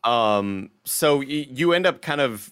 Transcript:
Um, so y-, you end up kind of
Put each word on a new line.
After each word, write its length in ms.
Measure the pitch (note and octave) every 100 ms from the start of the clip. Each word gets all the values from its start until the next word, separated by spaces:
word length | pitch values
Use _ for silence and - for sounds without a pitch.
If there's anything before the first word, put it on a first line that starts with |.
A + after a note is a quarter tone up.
Um, 680 | A#2 A#2+ A2 G#2 G2+ F#2+ - _
so 340 | - - D3+ C#3+
y-, 280 | C#3 D3+ C#3
you 260 | B2+ E3+
end 120 | F3 F3+
up 160 | -
kind 180 | D3+ D3
of 300 | C3 G#2 -